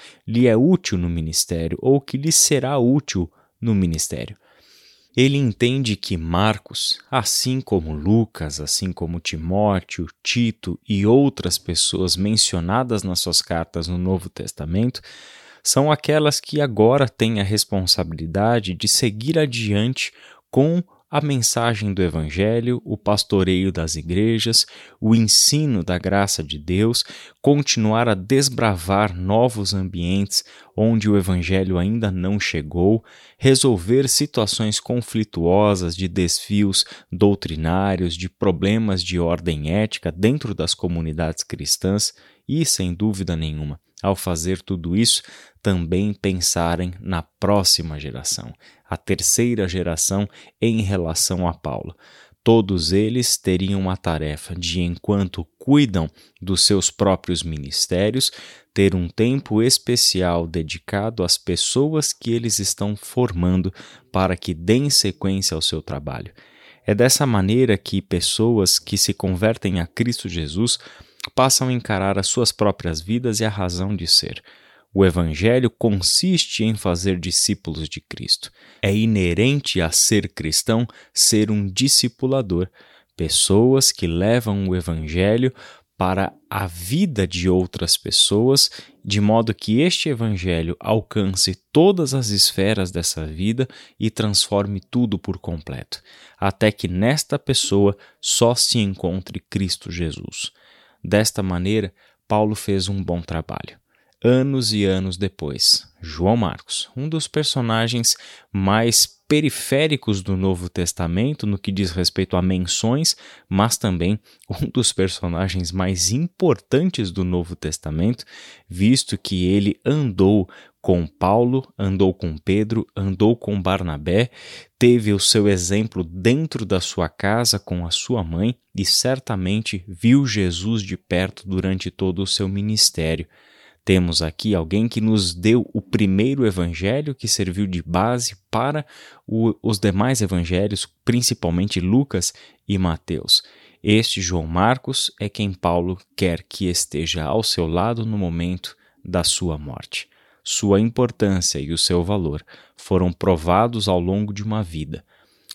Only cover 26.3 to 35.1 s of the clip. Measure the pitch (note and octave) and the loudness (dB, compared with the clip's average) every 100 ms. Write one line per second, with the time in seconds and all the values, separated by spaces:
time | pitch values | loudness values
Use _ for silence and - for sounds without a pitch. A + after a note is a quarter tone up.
26.3 | - D2+ D2+ D2+ F2+ A2 A#2+ - - - | -2 -6 -8 -2 2 2 0 -4 -10 -20
27.3 | _ - C#3+ C#3+ - G#2+ A2 A#2+ G2 G2 | _ 2 2 2 0 2 2 2 0 2
28.3 | C3+ C#3 B2 A#2 F#2 E2+ G2 G#2 F2 F#2 | 2 2 0 0 0 0 2 2 -2 0
29.3 | G#2+ B2 A2 F#2+ G2+ F#2 F2+ F2 G2 G2+ | 2 2 0 -4 -2 -4 -4 -2 0 0
30.3 | - - - - - A2 A2+ G#2 G2+ F#2 | -4 -6 -20 -10 0 2 4 4 2 2
31.3 | F2+ F2 F#2+ F#2 F2+ F#2+ A2+ G#2+ F#2 F2+ | 0 0 0 0 0 0 0 -2 -2 -2
32.3 | G2+ - E2 D2 F2 F#2 A2+ - - - | -2 -2 -4 -4 2 4 4 -2 -20 -20
33.3 | - C3 C3 C3+ G#2 F2 B2+ C3+ - D3 | 0 4 4 4 2 2 2 2 0 -2
34.3 | - G#2+ - G#2+ G#2+ - B2 - | -2 -2 -2 -2 -4 -4 -6 -2